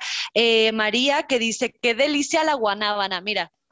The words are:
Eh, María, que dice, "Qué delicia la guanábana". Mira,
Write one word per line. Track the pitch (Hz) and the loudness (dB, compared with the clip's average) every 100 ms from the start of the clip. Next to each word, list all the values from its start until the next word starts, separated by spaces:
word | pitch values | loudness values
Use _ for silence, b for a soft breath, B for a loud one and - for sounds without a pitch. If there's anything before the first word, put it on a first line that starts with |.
| B B B | B B B
Eh, | - 233 226 220 | 0 4 4 2
María, | 220 214 233 269 285 | 2 0 0 2 0
que | 330 254 | 0 0
dice, | 226 214 233 _ | 0 -2 -4 _
"Qué | 247 | -2
delicia | 226 294 294 285 320 | 2 2 0 0 0
la | 311 | 2
guanábana". | 285 214 202 208 208 190 185 | 0 0 0 -2 -2 -2 -4
Mira, | 190 196 165 _ _ | -4 -4 -6 _ _